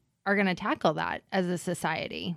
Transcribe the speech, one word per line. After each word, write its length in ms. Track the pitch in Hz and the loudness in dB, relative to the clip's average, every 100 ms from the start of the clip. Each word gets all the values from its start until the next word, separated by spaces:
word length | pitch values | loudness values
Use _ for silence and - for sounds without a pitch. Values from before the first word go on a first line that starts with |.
| _ _ 196 | _ _ 0
are 120 | 202 | 2
gonna 180 | 196 175 | 2 2
tackle 380 | 208 311 175 | -2 2 2
that 300 | 156 170 - - | 2 0 -4 -2
as 160 | 196 180 | 0 0
a 100 | 175 | 0
society 800 | 180 175 160 160 - - - | -2 -2 -2 -2 -4 -6 -6